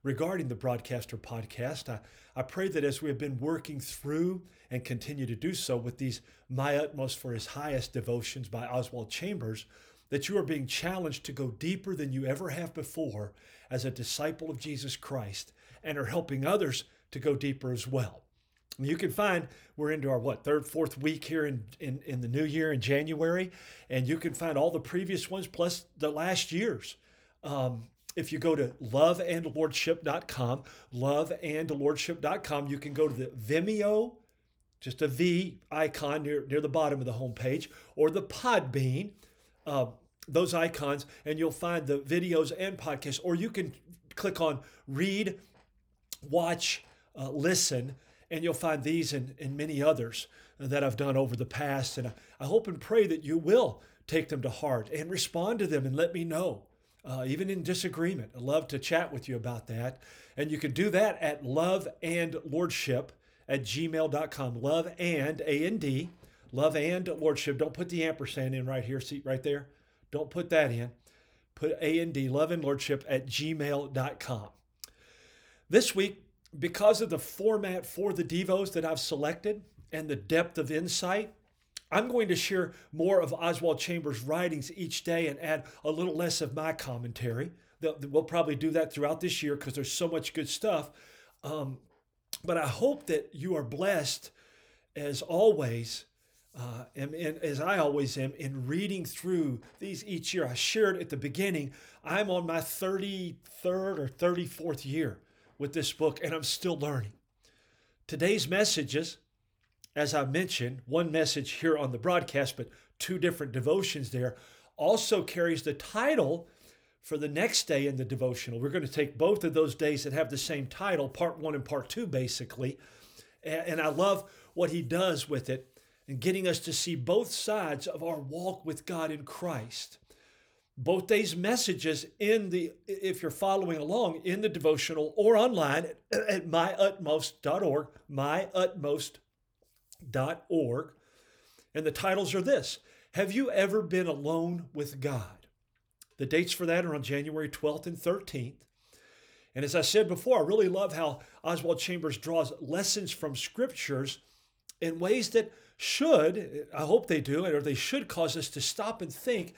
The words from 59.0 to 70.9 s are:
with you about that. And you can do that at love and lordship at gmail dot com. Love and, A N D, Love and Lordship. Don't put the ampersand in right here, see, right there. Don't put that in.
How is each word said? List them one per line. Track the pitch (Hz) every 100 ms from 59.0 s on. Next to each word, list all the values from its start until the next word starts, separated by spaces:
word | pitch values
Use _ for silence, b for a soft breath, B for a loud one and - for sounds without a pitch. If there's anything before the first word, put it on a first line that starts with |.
| 170
with | 127 -
you | 120
about | 117 117 -
that. | 113 123 127 B B B -
And | 151
you | 151
can | 151
do | 131 202
that | 180 214 165
at | 160 147 135
love | 143 175 190 190 -
and | 165 170 165 165
lordship | 156 151 175 - - 123 - - b b -
at | 139
gmail | 107 123 165 160 156
dot | 143 156
com. | - 127 120
Love | 139 160 170 170
and, | 175 160 139 151
A | 151 147 170
N | 220
D, | 147 135 175 - B B B
Love | 127 156 156
and | 151 180 180
Lordship. | 160 156 147 - 135
Don't | 156
put | - 175
the | 170
ampersand | 160 156 135 - 131 131
in | 127
right | 131 113
here, | 135
see, | - 143
right | 131 131
there. | 143 143 135 b b b _
Don't | 147 151
put | 175 175
that | 165 143
in. | 117 120